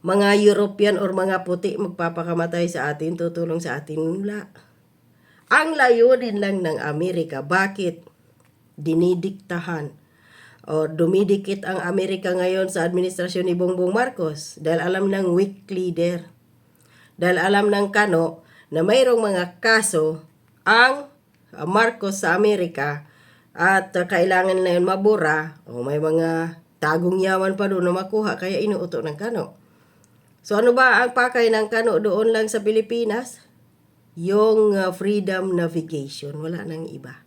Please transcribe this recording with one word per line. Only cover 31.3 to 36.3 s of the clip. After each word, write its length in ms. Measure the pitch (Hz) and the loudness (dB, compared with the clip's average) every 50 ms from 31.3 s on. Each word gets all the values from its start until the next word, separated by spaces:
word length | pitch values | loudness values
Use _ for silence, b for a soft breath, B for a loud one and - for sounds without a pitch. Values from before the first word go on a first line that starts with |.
| 247 254 233 226 | 2 2 2 4
ng 160 | 226 220 214 | 4 2 0
kano 320 | 214 226 226 226 233 202 160 | 0 -2 0 0 2 2 2
doon 320 | 208 214 180 208 220 226 | 2 2 0 2 2 2
lang 160 | 226 220 220 | 2 2 0
sa 160 | 214 220 220 202 | 0 -2 -2 0
Pilipinas? 800 | 208 220 220 214 214 233 233 233 220 208 233 262 247 - - _ _ _ _ _ _ _ _ _ _ _ _ _ _ _ | 2 0 0 0 0 -2 -2 -2 -2 -2 -4 -6 -8 -16 -20 _ _ _ _ _ _ _ _ _ _ _ _ _ _ _
Yung, 640 | 165 170 180 196 208 214 220 220 220 214 214 202 196 | -8 -4 0 2 4 4 4 4 4 4 4 4 2
ah, 160 | 190 185 180 | 0 -2 -2
freedom 560 | 185 190 202 208 208 190 196 190 185 185 190 | -2 -2 0 0 0 0 -2 -4 -2 -2 -2
navigation, 880 | 180 175 170 165 160 170 156 160 160 147 139 139 - - 147 143 | 0 0 0 0 -2 -6 -6 -6 -8 -8 -8 -8 -12 -14 -14 -12